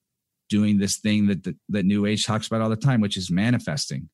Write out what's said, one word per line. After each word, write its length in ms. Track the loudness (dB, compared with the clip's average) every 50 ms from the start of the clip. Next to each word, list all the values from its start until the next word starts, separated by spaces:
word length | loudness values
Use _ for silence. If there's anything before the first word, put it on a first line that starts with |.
| _ _ _ _ _ _ _ _ _ -2
doing 280 | 0 2 2 4 4 2
this 200 | 2 0 -2 -2
thing 300 | 0 0 2 2 2 2
that, 160 | 0 0 -4
that, 120 | -8 -10 -10 _ -6
that 160 | -2 0 2
New 200 | 2 2 2 2
Age 200 | 0 0 0 -2
talks 220 | -2 -2 -2 -2 -2
about 140 | -2 -2
all 80 | 0 0
the 60 | -2
time, 260 | 0 0 2 2 2
which 160 | 2 0 -2 -4
is 140 | -4 -2
manifesting. 800 | -2 0 2 2 2 0 0 -4 -6 -6 -6 -6 -8 -8 -10 -12